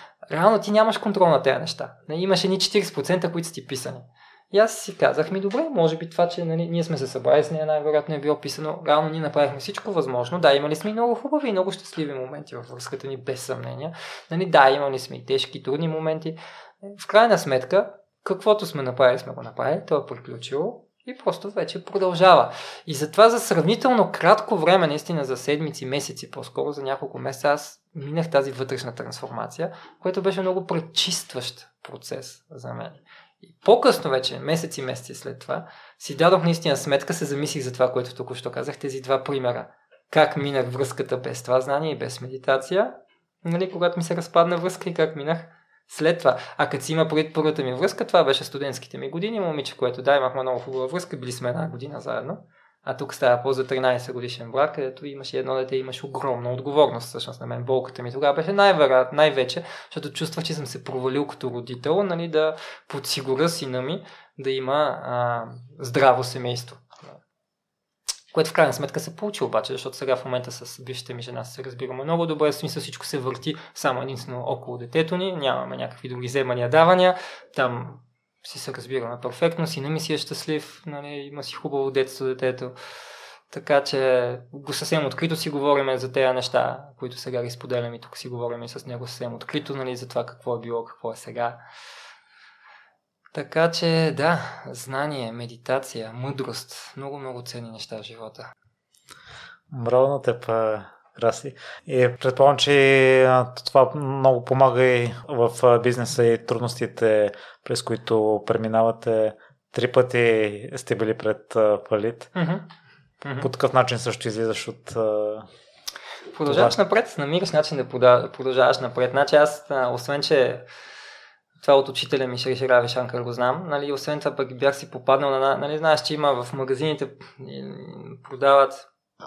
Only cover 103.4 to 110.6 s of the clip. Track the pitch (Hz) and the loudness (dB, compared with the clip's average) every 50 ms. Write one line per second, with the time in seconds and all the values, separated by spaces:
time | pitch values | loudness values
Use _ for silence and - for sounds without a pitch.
103.4 | 123 123 - - - - - 139 131 127 - 151 143 131 139 135 131 135 127 120 | 4 0 -4 -10 -4 4 6 6 6 6 4 -4 -4 -4 -2 4 4 4 4 4
104.4 | 123 - 131 131 135 127 117 123 131 127 123 120 120 117 120 - - - 147 117 | 2 0 4 6 6 6 6 6 6 6 6 4 2 -2 -4 -8 -10 -4 0 2
105.4 | 120 117 117 - - 123 120 117 120 123 120 123 120 120 - - 120 117 117 113 | 2 2 2 6 6 6 8 8 4 2 0 0 -2 -2 2 4 4 4 4 2
106.4 | - - - 113 120 117 120 - 120 117 - - 113 110 107 107 104 101 - - | 0 -4 -4 -2 -2 -4 -4 -4 -6 -6 -2 2 4 4 6 4 4 2 0 -6
107.4 | - - - _ - - 123 - - - 117 110 - - 113 110 107 107 107 104 | -18 -20 -20 _ -8 -6 -6 -4 -2 -4 -4 -4 0 0 2 4 4 4 2 0
108.4 | - - 110 110 110 110 110 113 113 113 113 117 - 120 113 110 110 107 107 - | 0 0 0 0 0 0 2 4 4 2 2 0 -2 0 2 2 2 0 -2 -6
109.4 | - _ _ _ _ _ - 120 113 127 - 131 120 - - 120 120 117 113 110 | -20 _ _ _ _ _ -4 -2 0 2 4 4 4 4 4 2 4 4 4 4
110.4 | 107 104 104 104 | 2 0 -2 -6